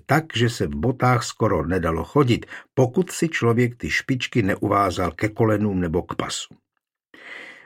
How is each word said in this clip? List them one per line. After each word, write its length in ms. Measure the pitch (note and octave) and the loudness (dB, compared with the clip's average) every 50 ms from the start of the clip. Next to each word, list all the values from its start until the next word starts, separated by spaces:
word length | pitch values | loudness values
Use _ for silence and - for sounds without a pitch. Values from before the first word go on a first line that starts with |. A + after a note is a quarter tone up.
| - | 0
tak, 200 | - C3 D#3 D#3 - - | 0 2 2 0 0 0
že 140 | A2 B2 A#2 | 0 0 0
se 180 | A#2+ - G2+ | 0 -2 -4
v 80 | D2+ C#2+ | -4 -2
botách 480 | D2 - B2 B2+ - B2+ B2 B2 A#2 - | -2 -2 -2 0 2 2 2 2 2 0
skoro 420 | - - - A#2 G#2 G2 E2 D2+ | -4 -4 -2 0 0 2 0 0
nedalo 380 | E2 F2+ F#2 E2 E2 E2 E2 E2 | 0 0 0 0 0 -2 -2 -4
chodit, 420 | - - C#3+ C#3+ A#2+ G#2+ - - - - - - _ - | 0 2 2 4 4 2 0 -2 -8 -16 -18 -16 _ 0
pokud 380 | - C3 A#2+ - F#3 F3+ - | 2 2 2 2 0 -2 -2
si 180 | - - E3+ D#3+ | -2 -2 -2 -2
člověk 460 | - - A#2+ A#2 A2+ A#2+ B2 A#2+ A#2+ | -2 0 2 2 4 4 2 0 -2
ty 140 | - - - | -4 -6 -4
špičky 520 | - - - - C3+ B2 - - - B2+ | -4 -4 -2 -2 -4 -2 -2 -2 0 0
neuvázal 720 | G2 F#2+ G2 - - G#2 G2+ G2+ G2+ F#2 F#2 G2+ F#2 E2+ | 2 2 0 0 0 2 2 4 2 2 0 0 -2 -2
ke 180 | - - G#2+ G#2+ | -2 -2 -4 -2
kolenům 500 | - - A#2 A2 G#2+ G2+ G#2+ G#2 F#2+ F#2 | 0 2 2 2 2 2 0 0 0 0
nebo 220 | F2 E2+ D#2 F2 | 0 0 0 -2
k 140 | - - - | -2 -4 -6
pasu. 380 | - - - - - - - - _ _ _ _ _ _ _ _ _ _ _ - - - - - - - - - - - | -8 -6 -6 -8 -10 -10 -12 -18 _ _ _ _ _ _ _ _ _ _ _ -20 -20 -20 -18 -18 -18 -18 -18 -20 -16 -2